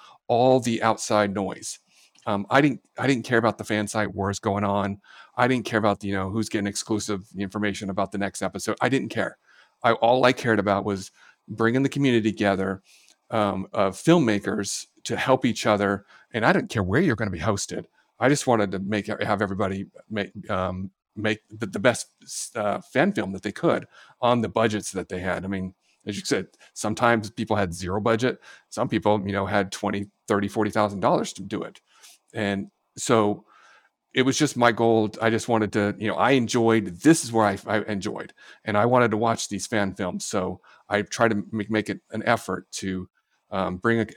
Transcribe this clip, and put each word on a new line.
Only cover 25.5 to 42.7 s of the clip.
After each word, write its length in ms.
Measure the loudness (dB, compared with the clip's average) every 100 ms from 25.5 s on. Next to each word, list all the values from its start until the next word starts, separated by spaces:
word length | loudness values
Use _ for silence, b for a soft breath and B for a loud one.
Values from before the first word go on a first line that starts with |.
| -6 -8 -12 _ _ -10
as 100 | -10
you 80 |
said, 240 | -2 -4 -4 _ b
sometimes 560 | -8 -6 0 2 2 0
people 260 | -8 -2 0
had 160 | -2
zero 280 | -4 -6 -2
budget. 380 | 0 2 0 -2 B B B
Some 200 | -6 -2
people, 340 | 0 2 0 0
you 60 |
know, 140 | -2 0
had 260 | 0 -2
twenty, 340 | -4 -4 -4 -8 _ -2
thirty, 200 | 0 0
forty 220 | -2 -2
thousand 300 | 0 0 0
dollars 320 | 0 0 -2
to 80 | -8
do 200 | -8 -8
it. 180 | -8 -12 _ b b b _
And 360 | -4 -2 -2 -4 _ _ -12
so 460 | 2 4 4 0 _ b b b b _ _
it 80 | 0
was 140 | 2 2
just 200 | 0 4
my 160 | 2
goal. 380 | 4 4 4 2 0
I 80 | 0
just 180 | 0 0
wanted 240 | 0 2
to, 200 | 2 0 0
you 100 | -4
know, 80 | 0
I 160 | 4
enjoyed, 540 | 4 2 2 4 4 2 0
this 220 | 4 4
is 80 | 4
where 140 | 2 2
I, 100 | 2 -2
I 160 | -4
enjoyed, 500 | -2 -4 -6 -8 -12 -16 B B
and 120 | -2 2
I 80 | 4
wanted 240 | 4 4
to 40 | 2
watch 320 | 0 0 -4
these 180 | -8 -4
fan 280 | -2 -2
films. 300 | -2 -6 -6 -6
So 340 | -4 -4 -6 b b b
I 140 | -4
tried 280 | -2 2 2
to 140 | 2 -4
make, 180 | -8 -2
make 180 | -2 -2
it 120 | -8 _
an 120 | -6
effort 460 | 0 0 0 -8 -8